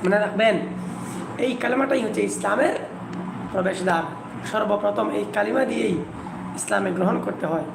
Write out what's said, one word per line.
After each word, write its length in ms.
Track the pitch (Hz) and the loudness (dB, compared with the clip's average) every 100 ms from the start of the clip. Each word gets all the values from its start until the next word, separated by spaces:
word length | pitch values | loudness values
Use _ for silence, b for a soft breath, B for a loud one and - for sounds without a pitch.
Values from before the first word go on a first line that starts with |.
মনে 140 | 185 208 | 4 4
রাখবেন, 400 | 208 190 220 180 - - B B B B B - | 2 4 4 4 -2 -6 B B B B B -2
এই 160 | 254 | -2
কালিমাটাই 480 | - 240 254 269 262 | 0 0 2 2 2
হচ্ছে 200 | 220 - | 2 0
ইসলামের 520 | 202 180 202 220 320 - - - - - - - - | 0 0 0 4 2 2 -6 -10 -8 -8 -6 -8 -2
প্রবেশদ্বার। 500 | 190 185 185 185 175 170 - - - - | 0 0 2 2 2 0 -8 -10 -8 -2
সর্বপ্রথম 580 | 214 202 208 208 202 214 | 0 2 2 2 2 0
এই 140 | 202 202 | 0 0
কালিমা 320 | 208 208 262 | 0 2 2
দিয়েই 340 | 262 233 220 170 - - - - - - | 2 2 2 0 -2 -8 -10 -8 -8 -6
ইসলামে 340 | - 202 196 | 0 0 2
গ্রহণ 300 | 180 185 - | 2 2 2
করতে 220 | - - 165 | -2 -2 -2
হয়। 180 | 160 - | -2 -4